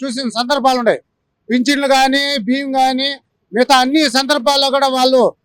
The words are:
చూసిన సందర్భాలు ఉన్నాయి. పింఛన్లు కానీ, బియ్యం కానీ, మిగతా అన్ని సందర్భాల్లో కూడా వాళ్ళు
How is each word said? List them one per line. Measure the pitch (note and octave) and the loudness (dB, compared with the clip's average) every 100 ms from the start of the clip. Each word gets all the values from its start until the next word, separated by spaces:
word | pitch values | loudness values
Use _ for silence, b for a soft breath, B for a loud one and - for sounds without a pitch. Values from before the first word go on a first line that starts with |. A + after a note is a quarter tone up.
చూసిన | C4+ A#3+ B3 | -6 -6 -6
సందర్భాలు | A3 B3 C#4+ C4 B3+ | -6 -4 0 0 0
ఉన్నాయి. | A3 C#3+ - _ _ _ - | 0 -2 -6 _ _ _ -4
పింఛన్లు | B3 C4 C#4+ C#4 | -2 0 0 0
కానీ, | C4+ C4+ C#4 C#4+ C#4 G3 | 2 2 0 -2 -4 -2
బియ్యం | C4+ C#4 | -4 -2
కానీ, | C4 C4 B3+ C#4 C#4 _ _ _ | 0 0 0 -6 -8 _ _ _
మిగతా | G#3 B3 C4 | -4 2 2
అన్ని | B3+ D#4 C#4+ | 4 2 2
సందర్భాల్లో | B3+ C4+ D4 A#3 C#4 C#4 | 0 0 0 0 0 0
కూడా | C#4 C4+ | 0 0
వాళ్ళు | C4 C4 C4 G3 - | 2 2 4 2 -2